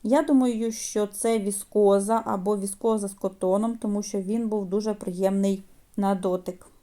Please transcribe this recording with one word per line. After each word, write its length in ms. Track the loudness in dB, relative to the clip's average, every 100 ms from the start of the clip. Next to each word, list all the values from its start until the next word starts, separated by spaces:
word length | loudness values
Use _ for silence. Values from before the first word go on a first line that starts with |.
Я 200 | 4 2
думаю, 500 | 6 4 4 0 -4
що 340 | -4 -6 -4 -4
це 320 | -2 0 0
віскоза 840 | 0 -6 -2 4 6 4 2 0
або 340 | 0 -4 -2 -2
віскоза 500 | -4 -2 0 0 -2
з 60 |
котоном, 600 | -4 -6 -2 0 2 0 -2
тому 260 | -2 -2
що 180 | -2 -6
він 280 | -2 -2 -2
був 180 | -2 -2
дуже 280 | -2 -2
приємний 680 | -4 -6 -2 0 2 0 0 -6 -20 _ -2
на 180 | 0
дотик. 520 | 0 0 -2 -6 -12 -20 _